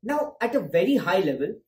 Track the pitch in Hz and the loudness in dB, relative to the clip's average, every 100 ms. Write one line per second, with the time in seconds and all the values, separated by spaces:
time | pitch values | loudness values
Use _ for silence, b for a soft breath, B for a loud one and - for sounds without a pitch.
0 | 208 294 - - 240 269 160 170 202 277 | -2 -2 -4 -4 -2 -2 0 0 2 2
1 | 170 190 160 131 - - | 2 0 0 -2 -4 -6